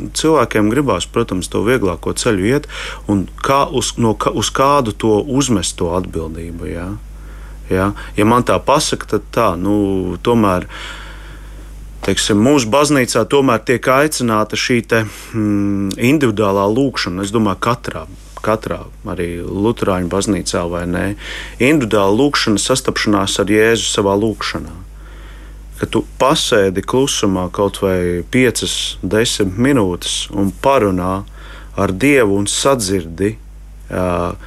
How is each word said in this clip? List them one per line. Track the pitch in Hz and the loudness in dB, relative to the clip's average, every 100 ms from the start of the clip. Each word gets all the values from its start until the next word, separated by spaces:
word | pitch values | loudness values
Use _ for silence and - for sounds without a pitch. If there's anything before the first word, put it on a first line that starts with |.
| 135 - | -8 0
cilvēkiem | 156 156 117 110 104 | 4 4 4 2 2
gribās, | 123 139 90 - | 2 2 0 -2
protams, | 117 113 92 85 | -2 -2 -2 -4
to | 101 | -2
vieglāko | 98 127 95 82 101 92 | 2 2 2 -2 -4 -2
ceļu | 127 101 98 | 0 2 2
iet, | 143 - - - - - | 0 -2 -10 -10 -8 -2
un | 101 90 - - | 0 0 -4 0
kā | 139 139 | 2 2
uz, | 127 - - | 0 -2 0
no | 117 104 | 0 2
ka, | 113 | 0
uz | - - | 0 0
kādu | - 135 143 117 98 | 2 4 4 2 0
to | 113 107 | 2 2
uzmest | 147 127 131 104 85 - | 2 0 2 0 -2 -4
to | 87 | -2
atbildību, | 87 90 82 80 82 85 85 85 | -2 -4 -6 -6 -8 -10 -10 -8
ja? | 85 87 107 - - - - - - - | -8 -8 -10 -12 -16 -16 -16 -16 -12 -2
Ja? | 92 95 101 - - | 0 0 -2 -4 0
Ja | 107 | 4
man | 120 117 | 4 4
tā | 92 | 2
pasaka, | - 143 - - - | 4 2 2 -4 -2
tad | 107 - | -4 -2
tā, | - 110 87 | 0 0 0
nu, | 92 104 98 95 90 87 120 | 0 2 2 0 -2 -2 2
tomēr, | 117 104 90 87 - - - - - - - - - - - - - | 4 4 2 -2 -10 -12 -14 -14 -16 -16 -16 -16 -16 -16 -16 -16 -6
teiksim, | - 95 - 104 | -2 0 2 4
mūsu | 120 147 113 | 4 4 4
baznīcā | 135 147 143 120 123 104 | 2 4 4 2 0 2
tomēr | 143 135 113 | 4 4 2
tiek | - 117 135 | 2 0 2
aicināta | 131 151 - 120 110 107 107 | 2 2 0 0 2 0 -2
šī | - 120 | 0 0
te, | - 117 110 | 2 0 0
mm, | - - 113 104 101 101 98 98 98 | -6 -8 -2 0 2 2 0 -2 0
individuālā | 120 151 131 104 104 98 101 | 2 4 4 2 2 4 4
lūkšana. | 113 139 - - 90 | 2 2 0 -4 -4
Es | 101 113 | -2 2
domāju, | 104 90 | 2 0
katrā, | 117 120 - 85 80 - - - | -2 -2 -4 -10 -12 -16 -20 -6
katrā, | 107 107 - 87 95 - 101 | -2 -2 -2 -8 -10 -14 -8
arī | 90 87 85 | -6 -4 -6
luterāņu | - 95 107 120 101 90 90 | -6 0 0 0 0 0 0
baznīcā | 95 98 92 90 95 87 | 0 0 0 -2 -2 -2
vai | 87 87 | -4 -2
ne, | 90 95 104 - - - - | -2 -4 -6 -10 -12 -10 0
individuāla | 127 - 120 107 98 110 | 2 4 4 4 4 4
lūkšana, | 143 - - 101 | 2 2 0 0
sastapšanās | - 127 - - - 101 98 - | 2 0 0 -2 0 2 2 0
ar | 98 | 2
Jēzu | 107 110 113 - | 4 4 2 0
savā | - 98 101 | 0 2 2
lūkšanā. | 110 98 - 110 90 - - - - - - - - - - - | 2 -2 -4 -6 -8 -12 -16 -18 -18 -18 -18 -18 -18 -18 -16 -8
Ka | - | -4
tu | 113 - - | -2 -4 2
pasēdi | 131 156 - 110 98 92 | 2 2 2 4 4 2
klusumā | - 127 143 - 104 92 90 | 0 2 2 2 0 2 0
kaut | - 101 - | 0 0 0
vai | 98 92 87 87 | 0 2 0 -2
piecas, | 85 127 123 - 90 - - - | 0 2 2 2 -2 -4 -6 -6
desmit | 92 104 123 - 98 95 | 0 2 2 0 0 2
minūtes | 127 139 95 87 - - - | 2 4 2 0 -4 -6 -4
un | - 98 | -2 -2
parunā | 90 135 139 104 90 90 95 98 - - - - - | 0 2 4 4 0 -2 -4 -6 -14 -18 -18 -10 -2
ar | 95 | -2
Dievu | 92 131 139 107 98 | 2 4 4 4 2
un | 101 | 0
sadzirdi, | - 139 135 95 98 82 82 101 117 - - - - - | 0 2 2 2 -2 -2 -2 -2 -4 -12 -18 -18 -18 -8
ā, | 92 92 87 87 - | -2 0 0 -2 -6